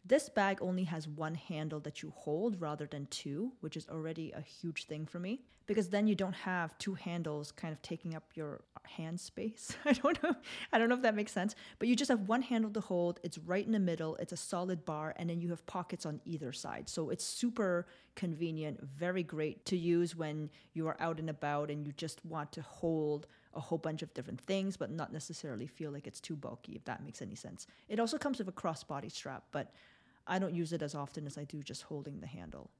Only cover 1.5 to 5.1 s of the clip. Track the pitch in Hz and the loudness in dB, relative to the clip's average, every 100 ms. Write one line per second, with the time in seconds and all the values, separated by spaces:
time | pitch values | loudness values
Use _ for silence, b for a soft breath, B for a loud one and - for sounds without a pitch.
1.5 | 156 156 151 151 - 151 - - 156 226 | -4 -2 -4 -6 -8 -10 -6 -2 2 2
2.5 | 190 156 151 151 147 143 - 151 143 240 | 0 -2 -2 -4 -6 -6 -6 -4 -2 -2
3.5 | 254 156 160 - 160 160 160 160 - 147 | -4 -8 -8 -6 -6 -4 -4 -6 -8 -12
4.5 | - 170 151 - 151 156 | -6 -6 -6 -6 -6 -4